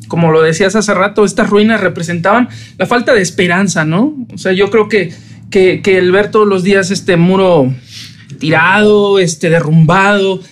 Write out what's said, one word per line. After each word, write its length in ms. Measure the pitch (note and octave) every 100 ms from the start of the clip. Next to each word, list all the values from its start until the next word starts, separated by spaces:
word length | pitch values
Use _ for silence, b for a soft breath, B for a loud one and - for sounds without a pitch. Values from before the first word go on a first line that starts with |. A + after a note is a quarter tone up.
| -
como 220 | D#3+ E3
lo 100 | D#3+
decías 340 | D#3+ D#3+ G3 G#3+
hace 180 | G#3
rato, 300 | F#3 G3+ G#3
estas 260 | G3+ - G#3+
ruinas 300 | G3+ A3 A3
representaban 720 | F#3 E3+ E3 E3+ F#3 A3+ B3 B B B
la 100 | F#3
falta 260 | A#3+ A3+
de 80 | A3
esperanza, 640 | F3+ - F3 F3 G3 E3+ D#3
¿no? 320 | E3+ C#4 D4 -
O 40 | -
sea, 140 | G#3
yo 180 | F#3 G3
creo 200 | A3+ G#3
que, 240 | G#3+ E3 B B B -
que, 320 | G3 F#3 D#3+
que 160 | G#3 F#3
el 140 | F3+
ver 200 | F#3+ G3+
todos 160 | A3 G#3
los 160 | F#3+
días 280 | F3+ G3 F#3
este 240 | G3+ - E3+
muro 580 | F3 F#3+ F#3+ E3+ C3 C3 B B B B B -
tirado, 800 | - D#3+ E3+ G3+ G#3 G#3 G3+ G3
este, 300 | F3 - F3
derrumbado, 920 | E3 D3+ E3 D#3+ F#3 G3 G3+ G3 F#3+ B